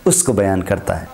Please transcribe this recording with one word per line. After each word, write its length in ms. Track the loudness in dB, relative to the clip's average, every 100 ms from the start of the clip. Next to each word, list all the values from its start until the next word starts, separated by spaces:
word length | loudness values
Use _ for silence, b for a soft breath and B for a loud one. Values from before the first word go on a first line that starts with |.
| 0
उसको 260 | 2 2
बयान 300 | 2 2 0
करता 320 | 0 -2 -2
है। 140 | -6 -4